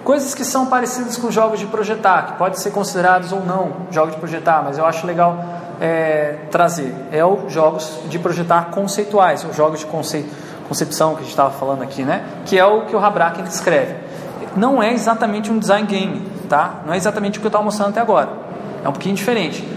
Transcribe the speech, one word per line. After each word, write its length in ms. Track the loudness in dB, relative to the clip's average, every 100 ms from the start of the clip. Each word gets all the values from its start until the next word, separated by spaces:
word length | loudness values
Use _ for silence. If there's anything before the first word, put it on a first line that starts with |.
Coisas 300 | 4 2 2
que 120 | -4 -2
são 220 | 0 2
parecidas 500 | 2 0 -4 -4 -4
com 120 | 0
jogos 300 | 2 2 2
de 60 | -4
projetar, 600 | -4 -2 2 4 4 2
que 60 | -2
podem 200 | -2 0
ser 140 | -4
considerados 600 | -2 -2 2 4 4 2
ou 120 | -4 -2
não 420 | 0 -2 -4 -4
jogos 220 | 0 0
de 40 | 0
projetar, 420 | -6 -2 2 2
mas 140 | 2 0
eu 80 | 0
acho 200 | 0 -4
legal, 320 | 2 2 2 -8 -10 -12 -4
é, 640 | 0 0 2 2 0 -4 -4
trazer. 460 | 2 2 2 -6 -6 -4
É 140 | 2 4
os 260 | 2 -2
jogos 480 | 2 2 2 -8 -10 -6
de 100 | -4
projetar 520 | -2 -2 2 2 2
conceituais, 720 | -2 -2 -2 0 4 4 2
os 100 | -4
jogos 280 | 2 2 2
de 40 | -6
concei-, 400 | -6 -4 -4 -6 -12 -14 -14 -8
concepção 440 | -4 -4 2 2
que 100 | 2
a 0 | -4
gente 100 | 2
tava 160 | 2
falando 320 | 2 -2 -2
aqui, 200 | -4 -4
né? 200 | -2 -2 -4 -12 0
Que 120 | 4
é 80 | 6
o 200 | 4 2
que 100 | 2
o 40 |
Habraken 440 | 2 2 0 0
descreve. 520 | -8 -2 2 2 2 -4 -12 -12 -12 -12 -6 0
Não 260 | 2 4
é 120 | 2
exatamente 580 | 2 0 2 0 -2 0
um 80 | 0
design 260 | 2 2 2
game, 400 | 0 -2 -4 -8 -10 0
tá? 360 | 2 2 -4 -4
Não 80 |
é 20 | -2
exatamente 420 | 0 -2 -4 -2
o 40 |
que 60 | 0
eu 40 |
tava 140 | 0 0
mostrando 240 | 0 0
até 100 | 0
agora. 300 | 4 4 2 -4 -12 -12 -10 -6 -4
É 20 |
um 60 |
pouquinho 200 | -4 -2
diferente. 480 | -2 0 0 0 -4 -8